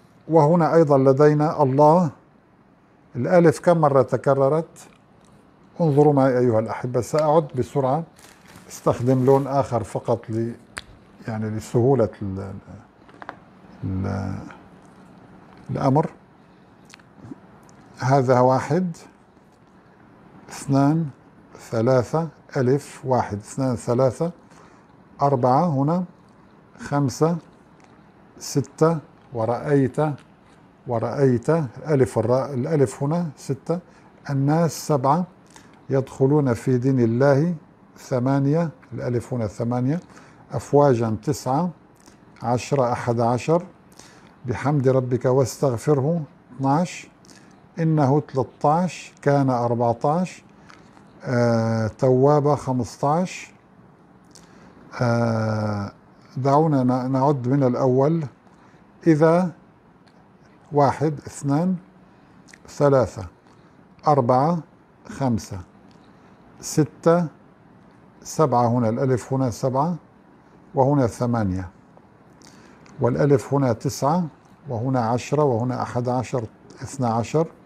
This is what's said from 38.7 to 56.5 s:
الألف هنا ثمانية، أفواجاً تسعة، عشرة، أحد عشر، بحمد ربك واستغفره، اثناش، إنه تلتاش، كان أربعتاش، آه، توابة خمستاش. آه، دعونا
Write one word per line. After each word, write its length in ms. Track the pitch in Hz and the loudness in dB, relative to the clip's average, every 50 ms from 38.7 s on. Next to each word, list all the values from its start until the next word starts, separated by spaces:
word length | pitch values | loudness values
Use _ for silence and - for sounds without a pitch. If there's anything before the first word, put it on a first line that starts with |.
| - - - - 117 | -6 -12 -18 -16 -12
الألف 420 | - 131 127 120 117 - - 131 | -8 -6 -4 -4 -4 -4 -6 -6
هنا 120 | 123 113 | -6 -6
ثمانية، 540 | 101 - - 117 120 123 123 123 131 156 175 - - - - - - - - - - - | -6 -6 -6 -4 -4 -2 -2 -2 -2 -2 -4 -6 -12 -20 -20 -20 -20 -20 -20 -16 -12 -10
أفواجاً 640 | 120 - - 139 143 143 143 127 113 117 113 110 104 - | -10 -4 0 2 4 4 4 4 2 0 -2 -4 -4 -4
تسعة، 480 | - - - - 131 131 147 180 180 156 - _ - _ _ _ - - - _ - - - 117 | -4 -6 -4 -4 -2 -2 -2 -2 -4 -6 -10 _ -20 _ _ _ -20 -20 -20 _ -20 -18 -10 -4
عشرة، 500 | 117 127 120 - - 147 139 123 120 120 | -2 -2 -2 -2 -2 0 0 0 0 -2
أحد 280 | - - 123 117 117 | -4 -4 -2 -2 0
عشر، 460 | 120 117 123 117 - - 160 170 - - - _ _ _ - - - - - - - - - _ - | 0 0 0 -2 0 0 0 0 -2 -4 -18 _ _ _ -20 -20 -20 -20 -20 -20 -20 -20 -20 _ -10
بحمد 420 | 123 117 - - 139 151 143 123 131 | -8 -8 -4 -2 -2 0 0 2 2
ربك 360 | 127 131 123 123 131 117 - | 2 0 0 -2 -2 -2 0
واستغفره، 1000 | 131 123 139 131 - - - 156 139 120 107 - 147 151 135 127 151 170 170 147 - - - _ - - | 0 2 2 0 -2 -2 -4 -4 -2 -2 -2 -2 -2 0 0 0 -2 -4 -4 -6 -10 -14 -20 _ -18 -10
اثناش، 520 | - 135 135 139 160 180 - - - - - _ _ _ - - - - - - - - - _ - | -4 -2 0 0 0 0 -4 -6 -12 -18 -20 _ _ _ -20 -20 -20 -20 -20 -20 -20 -20 -14 _ -4
إنه 420 | 165 160 160 151 143 127 139 151 | -2 0 0 2 2 2 2 0
تلتاش، 920 | - - - 131 120 - - - - 147 151 170 185 165 - - - - - _ - | -2 -2 -4 -4 -4 -4 -4 -2 0 0 2 0 0 -4 -6 -10 -16 -20 -16 _ -2
كان 280 | 143 139 143 139 131 | 0 2 2 2 2
أربعتاش، 920 | 127 117 120 117 120 117 120 117 117 - - 147 151 175 185 - - - - - - - - - - - - - - - - - - - - | 0 0 0 -2 0 0 0 0 0 0 -2 -2 0 -2 -2 -4 -8 -14 -20 -20 -20 -20 -20 -20 -20 -20 -20 -20 -20 -20 -20 -20 -20 -14 -8
آه، 640 | 143 123 120 120 117 117 113 113 113 113 113 110 | -4 0 2 2 2 2 0 0 0 -2 -2 -2
توابة 680 | 107 - - - 131 127 127 135 143 147 147 135 147 143 | -4 -4 0 2 2 4 4 4 4 4 4 2 0 0
خمستاش. 1000 | - - 139 127 127 117 - - - - 139 151 170 185 175 - - - - - _ _ _ _ - - - _ _ _ _ - _ _ - - - - - - - - - - - - - - - | -2 -2 -4 -4 -4 -4 -6 -6 -4 -2 0 0 0 -2 -4 -8 -12 -18 -20 -20 _ _ _ _ -20 -20 -20 _ _ _ _ -20 _ _ -20 -20 -20 -20 -20 -20 -20 -20 -20 -20 -20 -20 -12 -6 -2
آه، 920 | 127 120 117 117 117 117 113 110 110 110 110 107 107 107 104 101 101 101 - - _ - _ - - - - | -2 0 0 0 0 0 0 -2 -2 -2 -2 -2 -2 -4 -4 -4 -6 -8 -12 -16 _ -20 _ -20 -20 -14 -8
دعونا 460 | 139 123 139 | -4 0 2